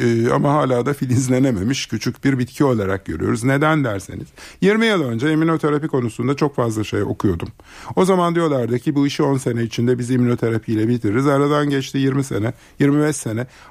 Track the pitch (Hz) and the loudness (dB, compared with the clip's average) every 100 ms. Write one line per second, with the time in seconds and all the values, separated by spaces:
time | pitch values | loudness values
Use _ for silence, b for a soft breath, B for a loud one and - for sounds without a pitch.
0 | 120 117 117 139 147 151 139 123 120 143 | 0 2 2 2 2 2 2 0 0 -2
1 | 131 123 127 127 135 107 104 139 - 110 | 0 0 2 2 2 0 -2 -4 -4 -6
2 | - - 135 135 123 - 143 117 95 98 | -6 -2 -2 0 -2 0 2 2 0 -4
3 | - 80 95 117 123 139 156 156 131 101 | -4 -4 -2 0 0 2 2 2 0 -4
4 | - - - B B B 180 220 226 196 | -8 -12 -14 B B B 2 4 2 2
5 | 135 117 147 156 160 160 156 147 156 139 | 0 0 0 2 2 2 0 -2 -2 -2
6 | 120 - 123 139 151 - 120 107 104 101 | -2 -2 -2 0 0 0 -2 -2 -2 -2
7 | 101 110 - 85 90 - B B B - | -2 0 0 0 -4 -14 B B B 0
8 | 185 185 170 170 165 139 117 120 156 143 | 2 4 2 2 0 0 0 -2 -2 0
9 | 143 - 147 139 131 117 113 - 120 123 | 0 0 0 0 -2 -2 -2 -2 0 0
10 | 120 127 123 120 117 113 - 110 110 120 | 0 0 2 2 0 -2 -2 0 0 0
11 | 110 110 139 139 143 147 147 139 135 139 | 0 0 2 2 2 2 0 -2 -2 -2
12 | 135 135 135 104 110 b b - 143 147 | 0 0 -2 -4 -4 b b 0 2 2
13 | 151 151 120 107 127 B B | 0 -2 -6 -6 -8 B B